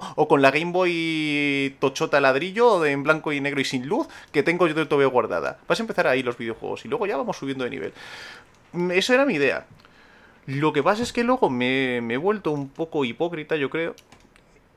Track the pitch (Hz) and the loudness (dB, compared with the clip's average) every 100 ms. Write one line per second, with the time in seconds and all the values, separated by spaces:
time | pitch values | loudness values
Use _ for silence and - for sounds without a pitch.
0 | - - 151 147 135 143 175 175 180 170 | 0 -2 2 6 6 4 0 0 2 0
1 | 165 160 151 147 143 139 139 135 135 - | -2 -2 0 0 0 0 -2 0 -2 0
2 | 160 151 135 131 180 190 240 190 156 139 | 0 4 4 2 0 2 4 4 2 0
3 | 139 156 156 143 139 139 131 135 127 220 | 0 0 0 -2 -2 -2 -2 -2 -2 -4
4 | 320 - - 151 139 175 175 156 147 147 | -4 -10 -4 0 2 4 2 2 0 4
5 | 139 127 110 90 67 - - 175 226 - | 4 4 2 0 -2 -4 -2 -2 -2 0
6 | 170 131 123 120 117 110 101 104 117 143 | 2 2 0 -4 -6 -8 -8 -8 -6 -4
7 | 190 254 240 - 139 135 123 107 87 - | -4 -4 -4 -6 -6 -6 -6 -6 -10 -10
8 | - - - - - _ _ 170 175 180 | -18 -16 -18 -20 -20 _ _ -4 0 0
9 | 185 254 277 156 139 78 - - - - | 2 2 2 2 2 0 -6 -20 -20 -20
10 | - - - - - 135 156 143 170 208 | -20 -20 -20 -20 -8 -2 0 2 2 2
11 | 240 - 233 254 185 123 123 131 131 123 | -2 -2 0 0 -2 -2 0 0 0 -2
12 | 117 120 175 214 175 147 135 - 165 160 | -2 -2 -2 -2 -4 -4 -6 -8 -6 -2
13 | 131 113 170 170 147 160 135 160 165 - | -4 -2 -4 -4 -6 -4 -2 -4 -6 -8
14 | _ - _ _ _ _ _ | _ -20 _ _ _ _ _